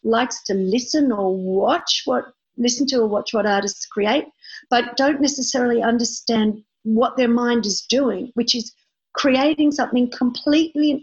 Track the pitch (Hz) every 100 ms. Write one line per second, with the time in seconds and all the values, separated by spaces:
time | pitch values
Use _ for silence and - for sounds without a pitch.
0 | 220 226 254 - - 196 185 240 240 311
1 | 277 208 190 190 185 190 208 339 - -
2 | - 247 - _ _ - 240 240 269 262
3 | 220 208 - 220 208 196 196 - - -
4 | 202 277 - _ - - _ 247 240 240
5 | 269 302 277 277 247 254 247 233 233 240
6 | 233 - - 226 214 208 _ _ 220 220
7 | 240 254 240 240 240 240 208 185 - 247
8 | 269 190 247 226 240 247 226 _ _ _
9 | _ - 294 262 294 302 294 285 233 247
10 | 247 - 247 240 294 302 320 294 302 269